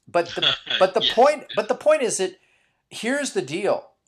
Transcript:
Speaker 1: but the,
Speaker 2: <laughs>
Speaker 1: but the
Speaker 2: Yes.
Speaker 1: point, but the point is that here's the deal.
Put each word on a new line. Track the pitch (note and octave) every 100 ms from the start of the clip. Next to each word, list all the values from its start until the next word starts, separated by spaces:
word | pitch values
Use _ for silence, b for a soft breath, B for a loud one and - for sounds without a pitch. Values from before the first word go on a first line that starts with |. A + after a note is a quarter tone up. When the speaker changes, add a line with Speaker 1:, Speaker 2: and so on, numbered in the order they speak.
| -
Speaker 1:
but | F3 E3+
the, | - F3 - -
Speaker 2:
<laughs> | B2
Speaker 1:
but | F#3+
the | A3+
Speaker 2:
Yes. | -
Speaker 1:
point, | - C#4 D4+ -
but | G3+ G#3
the |
point | - D4+ D#4
is | A3+ D#3+
that | F#3 - b b b b _
here's | - A3+ C#4 C#4
the | G3
deal. | C#3+ E3 G3 A2 - _